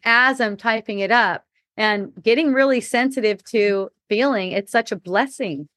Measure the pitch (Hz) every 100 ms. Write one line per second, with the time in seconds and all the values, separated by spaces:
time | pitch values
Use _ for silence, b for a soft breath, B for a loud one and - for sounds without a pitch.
0 | 226 233 262 262 220 202 233 220 220 202
1 | 196 240 202 160 - _ _ - 214 208
2 | 196 - 220 240 320 262 269 254 - 240
3 | 254 262 214 202 - 220 208 196 190 -
4 | _ 214 277 233 185 190 202 240 226 196
5 | 180 196 269 - 220 143 147